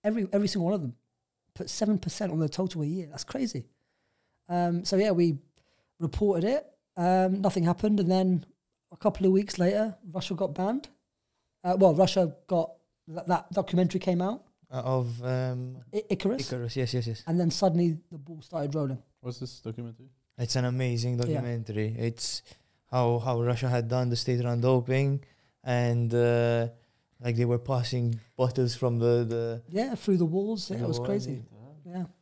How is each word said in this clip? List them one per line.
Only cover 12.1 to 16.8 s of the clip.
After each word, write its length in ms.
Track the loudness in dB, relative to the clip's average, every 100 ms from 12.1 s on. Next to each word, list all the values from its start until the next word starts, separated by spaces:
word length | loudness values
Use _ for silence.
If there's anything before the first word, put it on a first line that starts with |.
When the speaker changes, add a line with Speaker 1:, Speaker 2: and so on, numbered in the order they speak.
| 4 0 -2 -2
Speaker 1:
got, 240 | 0 0 -8 _ _ -14
th-, 180 | -10 -2
that 240 | -2 0
documentary 460 | -4 2 2 4 2
came 220 | 0 0
out. 220 | 0 -4 _ _ _
Speaker 2:
Uh, 100 | -6
of, 400 | 0 0 0 -4
um, 540 | -2 -2 -2 -4 -8 -12 -8
Speaker 1:
I-, 100 | -8 -4
Icarus. 420 | -2 0 -2 -4
Speaker 2:
Icarus, 240 | -4 -4
yes, 180 | -2